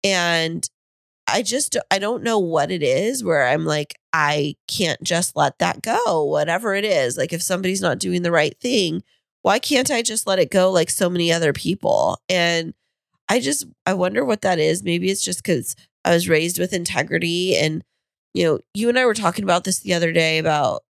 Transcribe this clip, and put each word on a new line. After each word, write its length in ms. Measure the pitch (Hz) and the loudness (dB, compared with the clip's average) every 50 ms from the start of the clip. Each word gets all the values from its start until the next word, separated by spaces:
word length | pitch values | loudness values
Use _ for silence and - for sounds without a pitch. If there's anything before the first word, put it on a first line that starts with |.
| - | 0
And 640 | 202 190 180 175 170 170 165 160 165 165 170 - - _ _ _ _ _ _ _ _ _ _ _ | 0 0 2 2 2 2 2 0 -2 -4 -6 -8 -8 _ _ _ _ _ _ _ _ _ _ _
I 140 | - 117 202 | -2 -2 0
just, 360 | 226 196 226 277 294 - - - - _ | 0 0 -2 -2 -2 -2 -2 -4 0 _
I 80 | 190 196 | 0 0
don't 240 | 190 208 240 - - | 0 -2 -4 -2 0
know 160 | 233 226 214 | 0 2 2
what 320 | 185 170 165 151 143 - | 2 2 2 0 0 0
it 120 | 185 175 147 | -2 -2 0
is 400 | 131 131 139 190 220 269 262 233 | 2 2 2 2 0 -2 -2 0
where 240 | 180 165 147 131 | 2 2 4 4
I'm 180 | 123 135 156 160 | 4 2 0 0
like, 300 | 160 151 151 147 - - _ _ _ - | 0 -2 -2 -2 -6 -10 _ _ _ 0
"I 420 | 160 151 147 151 151 143 147 139 _ _ | 0 2 2 2 0 0 -2 -4 _ _
can't 340 | - - - 185 165 - - - | -10 -4 -2 0 -2 -2 -2 -2
just 320 | - 175 165 180 - - | -2 -2 0 -2 -2 0
let 240 | 156 147 139 - _ | 2 0 0 2 _
that 220 | 175 180 - - | -2 -2 -2 -4
go," 420 | - 220 233 427 480 453 185 160 151 | -4 -2 -2 0 0 0 0 0 0
whatever 500 | 143 156 151 151 160 170 185 233 220 190 | 0 0 0 0 0 -2 -2 -2 -2 -2
it 120 | 196 202 | -2 0
is. 320 | 214 190 156 131 123 127 | 0 0 0 0 -2 -2
Like, 160 | - 131 - 170 | -4 -4 -4 -4
if 80 | 165 | -6
somebody's 400 | 175 - 185 175 190 185 190 190 | -4 -4 -4 -2 -2 -2 -2 0
not 180 | 190 175 - - | 0 -2 -2 -2
doing 240 | - 185 180 180 175 | -2 -2 -2 -2 0
the 80 | 170 | 2
right 260 | 170 160 151 151 - _ | 2 2 2 0 -2 _
thing, 440 | - 247 254 226 190 170 156 180 - _ _ _ _ _ _ _ | -4 -2 0 0 0 0 -2 -6 -8 _ _ _ _ _ _ _
why 180 | _ 185 196 240 | _ 2 2 2
can't 320 | - - 294 247 269 - | 0 0 0 0 2 2
I 100 | 294 233 | 0 0
just 240 | 233 - 220 226 - | 0 -2 -2 -2 -2
let 120 | - 190 190 | 0 2 2
it 120 | 175 - | 2 2
go 200 | - 190 185 185 | 4 2 4 4
like 180 | 190 175 160 - | 4 2 2 2
so 200 | - - 196 180 | 0 -2 0 0
many 220 | 180 175 170 170 | 0 0 0 2
other 220 | 165 170 165 151 135 | 2 2 2 0 0
people? 680 | - - 160 180 - - - - - 65 85 90 - _ | 0 -2 -4 -4 -2 -2 0 0 2 2 0 -2 -4 _
And 460 | _ 185 180 170 170 170 165 165 165 - _ _ _ _ _ _ _ _ _ _ | _ 0 0 2 2 0 -2 -4 -6 -12 _ _ _ _ _ _ _ _ _ _
I 120 | - 196 254 | 0 0 0
just, 260 | - - 294 - - - - _ _ | 2 0 -2 -2 -4 -10 -16 _ _
I 80 | - 190 | -2 0
wonder 320 | 185 180 180 202 226 277 | 0 0 0 0 -2 0
what 160 | 262 220 208 | 0 -2 0
that 180 | - 190 180 165 | 0 0 0 2
is. 240 | 151 156 160 180 202 | 2 0 0 0 -2
Maybe 260 | 185 170 175 180 190 | -4 -2 -2 0 -2
it's 140 | 196 196 - | -2 -2 -4
just 200 | - 180 - - | -4 -6 -6 -2
'cause 320 | - 180 127 117 - - _ - _ _ _ _ | -2 -2 -2 -2 -6 -10 _ -16 _ _ _ _
I 100 | 175 175 | 2 2
was 140 | 170 175 180 | 2 4 2
raised 300 | 165 156 160 170 175 175 | 2 2 2 0 -2 -2
with 140 | 175 180 - | -4 -2 -2
integrity. 840 | 180 175 - - 160 139 - 165 165 175 170 170 175 180 185 180 | -4 -4 -2 -2 -4 -2 -2 -2 -2 0 0 -2 0 0 0 2
And, 280 | 80 151 156 156 165 - _ _ _ _ _ _ _ _ _ _ | 2 2 0 -2 -4 -8 _ _ _ _ _ _ _ _ _ _
you 100 | - 175 | 0 2
know, 140 | 165 151 - - _ _ | 2 2 0 -4 _ _
you 160 | 202 220 233 | -2 0 2
and 80 | 240 | 2
I 80 | 254 254 | 4 2
were 80 | 247 214 | 2 0
talking 300 | 220 208 170 180 - 202 | 2 0 -2 -2 -2 0
about 200 | 190 175 175 170 | 0 0 0 2
this 140 | 190 185 - | -2 -4 -4
the 140 | - 202 180 | -2 -2 0
other 180 | 170 170 165 | 0 0 0
day 260 | 165 165 165 160 160 160 | 2 2 2 2 0 0
about 440 | 160 160 151 147 143 110 76 - _ _ | 0 0 2 2 2 0 -2 -4 _ _